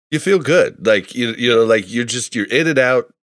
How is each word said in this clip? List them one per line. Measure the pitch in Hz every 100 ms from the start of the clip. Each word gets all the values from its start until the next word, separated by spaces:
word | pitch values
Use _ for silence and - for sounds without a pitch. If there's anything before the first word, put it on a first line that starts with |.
| -
you | 151
feel | 196 190
good. | 127 175 - - 110
Like, | 104 - 123
you, | 117 113
you | 120
know, | 113
like, | 113 113 92
you're | 117 120
just, | 120 - 117
you're | 101
in | 131 165
and | 135
out, | 127 127 - _ _